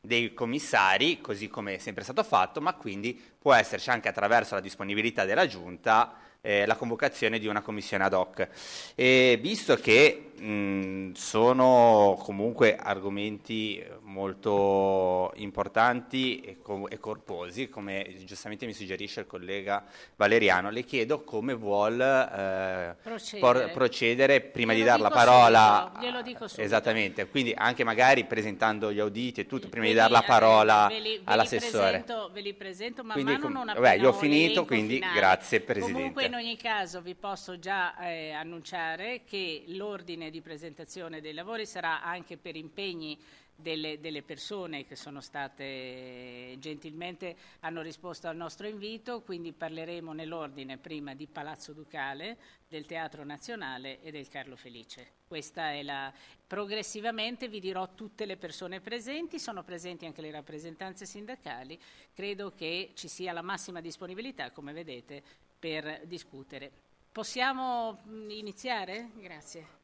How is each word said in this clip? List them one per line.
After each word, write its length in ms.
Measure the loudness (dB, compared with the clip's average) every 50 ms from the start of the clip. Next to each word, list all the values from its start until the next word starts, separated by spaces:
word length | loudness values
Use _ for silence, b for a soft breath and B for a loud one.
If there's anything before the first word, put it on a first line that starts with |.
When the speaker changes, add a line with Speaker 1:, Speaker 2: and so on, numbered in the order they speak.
| -2
Speaker 1:
dei 300 | 0 0 0 0 -2 -4
commissari, 840 | -6 -4 -4 -4 -6 -4 2 2 4 6 6 4 4 2 0 0 -2
così 280 | -6 -8 -8 -8 -8 -10
come 280 | -10 -8 -8 -6 -8
è 20 | -8
sempre 240 | -10 -10 -10 -10 -10
stato 180 | -4 -4 -4
fatto, 380 | -2 2 2 2 2 2 -2 -4
ma 140 | -4 -4 -6
quindi 440 | -6 -12 -10 -10 -6 -8 -8 -8 B B B B B
può 160 | _ 6 6
esserci 340 | 6 6 2 -4 -6 -2 -2
anche 200 | -2 -2 -2 -4
attraverso 460 | -2 0 2 4 4 4 2 0 -6
la 60 | -6
disponibilità 640 | -6 -8 -10 -10 -6 -4 -2 0 -2 0 0 0 0
della 220 | 2 2 2 2
Giunta, 720 | 0 -2 -10 -12 -14 -14 -6 2 4 4 4 4 2 B B B B B B
eh, 240 | -4 0 2 2 4
la 100 | 2 0
convocazione 640 | 0 -2 -6 -2 -2 -2 -2 -2 -2 -2 -2 -2 -2
di 80 | -4
una 160 | -2 -4 -4
commissione 420 | -4 -4 -8 -8 -6 -4 -2 0 2
ad 80 | 2
hoc. 360 | 2 2 0 0 -2 -4 -6 -4 B B B B B B B B B
E 440 | 2 4 6 8 8 8 6 6 4
visto 360 | 2 -4 -4 -4 2 2 2
che 560 | 2 6 6 8 8 8 8 6 2 -10 -18 -18 -12
mm, 720 | -8 -6 -4 -2 -2 -2 -2 -2 -4 -4 -6 -8 -10 -10
sono 1040 | -10 -10 -10 -2 2 4 6 6 6 6 6 8 8 8 8 8 8 8 8 8 6 2
comunque 560 | -2 -8 -4 -2 -2 -4 4 6 6 6 6
argomenti 1040 | 2 -2 -4 -4 -4 -4 -6 -4 -4 -6 -6 -8 -10 _ -8 -6 -4 -4 -4 -6 -8 -12 -16 -16 -18
molto 1300 | -18 -14 -8 -6 -6 -6 -8 -4 0 2 4 4 4 4 4 4 4 4 2 2 2 2 2 2 0 -2 -4
importanti 1040 | -8 -12 -8 -4 -4 -4 -2 2 4 4 4 2 0 -6 -6 -4 -2 -2 -2 -4 -6
e 180 | -10 -16 -18 -16
co-, 280 | _ -8 -8 -6 -6 -8
e 100 | -10 -10
corposi, 680 | -10 -10 -10 -10 _ -12 -10 -10 -10 -10 -8 -10 -10 -10
come 480 | -10 -12 -10 -8 -6 -8 -8 -10 -14 -18 -18
giustamente 420 | -16 -16 -14 -12 -12 -12 -10 -10
mi 60 | -12
suggerisce 480 | -10 -12 -8 -8 -8 -8 -8 -10 -10 -10
il 60 | -10
collega 580 | -10 -12 -12 -10 -8 -8 -6 -2 -2 -2 -2 B B B B B B B
Valeriano. 540 | 4 6 6 8 8 8 6 6 4 2 0
Le 140 | -6 -6 -8
chiedo 380 | -4 -2 -2 0 0 -2 -4
come 320 | -4 -6 -6 -4 -4 -4 -6
vuol, 460 | -4 -2 0 2 2 2 2 2 2
eh, 960 | 4 4 4 4 4 2 -2 -4 -2 -2 -2 -2 -2 -4 -4 -4 -6 -8 -10 _
Speaker 2:
Procedere. 400 | _ -12 -12 -10 -12 -12 -2 4
Speaker 1:
por-, 300 | 4 6 6 4 2 -2
procedere 680 | 0 0 0 0 2 2 0 2 4 4 6 6 6 4
prima 320 | 2 -2 -4 -2 2 2
Speaker 2:
Glielo 120 | 4 4 6
Speaker 1:
di 40 | 6
dar 100 | 6 6
la 80 | 4 4
Speaker 2:
dico 100 | 6 8
Speaker 1:
parola 640 | 8 10 12 12 12 12 10 10 10 10 8 6 4
Speaker 2:
subito, 220 | 0 -8 -8 -6
glielo 160 | -6 -6 -6
dico 260 | -8 -10 -12 -10 -12 -12
subito. 140 | -6 -6 -2
Speaker 1:
Esattamente, 640 | 0 0 2 2 2 0 0 -2 -2 -4 -6 -8 -2
quindi 240 | -2 -2 0 0 0
anche 280 | 0 0 0 2 0 0
magari 400 | 0 4 6 6 6 6 4 2
presentando 680 | -2 -4 -4 -4 -6 -2 0 0 0 0 0 -4 -2
gli 80 | -2 -2
auditi 420 | -2 -2 -2 -6 -8 -6 -6 -8
e 40 | -8
tutto, 220 | -6 -8 -10 -10 -8
prima 180 | -6 -2 0
di 60 | 4
Speaker 2:
Ve 60 | 6 6
Speaker 1:
dar 100 | 6 8
Speaker 2:
li, 60 | 8
Speaker 1:
la 80 | 6
parola 680 | 6 8 6 8 10 10 8 8 8 8 8 6 6 4
Speaker 2:
eh, 60 | 2
ve 60 | -2
li, 80 | -4 -6
ve 60 | -6
li 60 | -6 0
Speaker 1:
all'assessore. 800 | 2 4 4 4 2 0 -4 -4 -2 0 2 2 2 2 0
Speaker 2:
presento, 280 | -4 -6 -8 -8 -8 -10
ve 80 | -12 -12
li 140 | -12 -12 -12
presento 500 | _ -14 -14 -12 -10 -12 -10 -10 -12 -12
man 80 | -6
Speaker 1:
Quindi 200 | -6 -4 -2 -2
Speaker 2:
mano, 120 | -2 -2 -2
Speaker 1:
com-, 80 | -6
Speaker 2:
non 140 | -6 -6 -6
Speaker 1:
vabbè, 120 | -6 0 4
io 60 | 6
ho 60 | 6
Speaker 2:
appena 180 | 6 8 6 4
ho 40 |
Speaker 1:
finito, 340 | 4 4 2 2 4 4 4
Speaker 2:
l'elenco 180 | 4 2 0 0
Speaker 1:
quindi 280 | 0 0 0 0 0 -2
Speaker 2:
finale. 240 | -2 -2 -2 0 4
Speaker 1:
grazie, 420 | 6 6 4 4 2 -2 -2 -2
Presidente. 320 | 0 0 -4 -2 -2 -4 -4
Speaker 2:
Comunque 300 | -4 -6 -6 -4 -4 -4
in 100 | -4 -4
ogni 220 | -6 -8 -10 -10
caso 440 | -8 -6 -4 -4 -4 -6 -8 -10 -14
vi 140 | -12 -14 -14
posso 440 | _ -10 -10 -10 -10 -12 -14 -16 -12
già, 380 | -6 -4 -2 -2 -2 -4 -6 -8
eh, 340 | -8 -8 -8 -8 -10 -10
annunciare 880 | -10 -10 -10 -10 -14 -16 -14 -12 -8 -6 -6 -6 -6 -8 -8 -10 -10 -12 _
che 400 | _ -8 -8 -6 -6 -8 -10 -12 -14
l'ordine 600 | -12 -10 -10 -10 -10 -12 -12 -12 -12 -12 -12 -12
di 100 | -14 -16
presentazione 800 | -16 -16 -16 -14 -14 -16 -16 -18 -18 -16 -14 -14 -14 -14 -14 -14
dei 140 | -14 -14 -14
lavori 320 | -12 -12 -10 -10 -10 -10
sarà 360 | -10 -10 -6 -4 -4 -4 -4
anche 340 | -6 -8 -10 -10 -12 _ -20 -16
per 180 | _ -14 -14
impegni 600 | -14 -16 -16 _ -10 -10 -8 -8 -10 -10 -12 -12 _ b b b b b b b
delle, 460 | _ -10 -8 -8 -6 -8 -10 -10 -10
delle 220 | -12 -12 -12 -12
persone 640 | -12 -14 -16 -14 -12 -12 -10 -10 -10 -10 -12 -12 -14
che 100 | _ -18
sono 240 | -18 -16 -16 -16 -16
state, 1400 | -18 -14 -10 -10 -10 -10 _ -14 -12 -12 -12 -12 -12 -14 -14 -16 -16 -16 -18 -18 -18 -18 -18 -18 -18 -18 -18 -16
gentilmente 800 | -14 -14 -14 -14 -14 -18 -14 -12 -12 -12 -12 _ -14 -14 -14 b b b b b
hanno 220 | -12 -10 -10 -10
risposto 440 | -12 -12 -16 _ -14 -16 -14 -12 -12
al 100 | -12 -10
nostro 300 | -10 -12 -14 -14 _ -14
invito, 540 | -14 -14 -12 -14 -14 -14 -14 _ -14 -14 -14
quindi 320 | _ -14 -14 -12 -12 -14
parleremo 600 | -12 _ -12 -12 -10 -12 -12 -12 -12 -14 -14 -14
nell'ordine 680 | -14 -14 -12 -12 -12 -12 -12 -12 -14 -16 -16 -16 -16 -18
prima 360 | _ -14 -14 -12 -12 -14 -16
di 120 | -16 -18
Palazzo 460 | _ _ -14 -14 -14 -14 -16 -18 -20
Ducale, 640 | -20 -20 -20 _ -10 -10 -8 -8 -10 -12 -14 -16 -16 b b b b b _
del 200 | _ -16 -16 -14
Teatro 360 | -12 -12 -12 -10 -12 -14 -16
Nazionale 800 | -16 -16 -16 -16 -14 -14 -12 -12 -12 -12 -12 -12 -14 -16 -16 _
e 100 | _ -18
del 180 | -16 -16 -18 _
Carlo 280 | -16 -16 -16 -16 -20
Felice. 520 | -20 -20 -20 -20 -20 -20 _ -20 -20 -20 _ _ _ _ _
Questa 440 | -14 -14 -14 -12 _ -8 -6 -6
è 100 | -6 -8
la, 300 | -10 -10 -10 -10 -10 -12 b b b b b b _
progressivamente 1000 | _ -10 -10 -8 -8 -8 -8 -8 -10 -12 -8 -8 -8 -6 -6 -8 -8 -8 -10 -12 -12
vi 120 | -12 -10
dirò 340 | -10 -8 -8 -8 -10 -10 _
tutte 300 | _ -20 -20 _ -12 -10
le 120 | -10 -10
persone 440 | -12 -12 -16 -14 -14 -14 -14 -14 -14
presenti, 580 | _ -12 -12 -12 -10 -10 -10 -10 -10 -10 -12 -12
sono 240 | -12 -10 -12 -12
presenti 440 | -14 -14 -14 -14 -12 -14 -14 -14 -16
anche 160 | -16 -16 -14
le 80 | -14 -14
rappresentanze 760 | -14 -16 -16 -16 -16 -16 -16 -16 -16 _ -14 -14 -14 -16 -18
sindacali, 760 | -18 -16 -18 -16 -16 -18 _ _ -14 -14 -14 -14 -18 -20 _ b b b b b b _
credo 380 | -12 -10 -10 -10 -10 -12 -14 _
che 360 | _ -8 -8 -8 -8 -10 -12 _
ci 140 | -18 -18 -18
sia 240 | -14 -10 -10 -8
la 100 | -8 -8
massima 380 | -8 -8 -10 -10 -10 -14 -14 -14
disponibilità, 720 | -14 -14 -16 _ -16 -16 -14 -14 -14 -16 -14 -14 -14 -14
come 200 | _ -18 -18 -16
vedete, 500 | -16 -16 -16 -16 -18 -18 _ _ -20 -20 b b b b b _ _ _
per 420 | -10 -8 -8 -8 -8 -10 -14 -14 -16
discutere. 640 | -16 -16 -16 -18 _ -20 -20 -20 _ -18 -18 -18 -20 _ _ _ _ _ _ _ _
Possiamo, 880 | _ -12 -12 -8 -4 -2 -2 -2 -2 -4 -6 -4 -4 -4 -6 -6 -10 -12 _ -20
mm, 220 | -18 -16 -16 -14
iniziare? 800 | -14 -14 -14 -14 -14 -12 -8 -8 -6 -6 -8 -10 -12 -14 -14 -16 _ -20
Grazie. 600 | -20 -20 -20 -20 -20 -20 -20 -20 -20 _ _ _